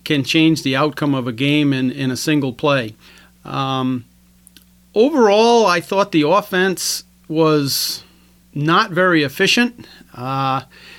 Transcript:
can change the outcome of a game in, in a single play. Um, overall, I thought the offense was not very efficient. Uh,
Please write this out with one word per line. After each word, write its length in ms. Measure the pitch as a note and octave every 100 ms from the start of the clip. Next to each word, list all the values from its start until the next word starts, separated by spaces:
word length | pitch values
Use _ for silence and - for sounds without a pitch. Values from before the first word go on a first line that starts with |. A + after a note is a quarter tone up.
can 200 | - D3+
change 380 | C3 D#3+ D#3+ D#3
the 120 | C#3
outcome 380 | C3 D3+ C#3+ D3+
of 140 | C3+ B2
a 60 |
game 420 | A2+ C#3 D3 C#3+
in, 160 | C3+ B2+
in 200 | C3+ C3
a 60 | A#2+
single 380 | - D3+ C#3
play. 400 | A#2 D3 C#3 A2 - - - - _
Um, 640 | - C3+ - C3 C3 B2+ A#2 _ _ _ _ _ _ _ _
overall, 720 | G#3 B3+ D#4 A3 G3+ A#3 A#3 G#3
I 140 | F3
thought 300 | E3+ G3 G3
the 100 | E3
offense 840 | D3 G3 G3 F#3 F#3+ F3+ - - - _ -
was 760 | D#3+ D#3+ D3+ C#3 - - - - _ _ _ _
not 380 | D3 D3+ F3 A3
very 300 | E3+ F#3 E3+
efficient. 640 | C#3 - F#3+ - B3 A#3+ - - -
Uh, 480 | A2+ B2+ C#3 C#3 C3 - - -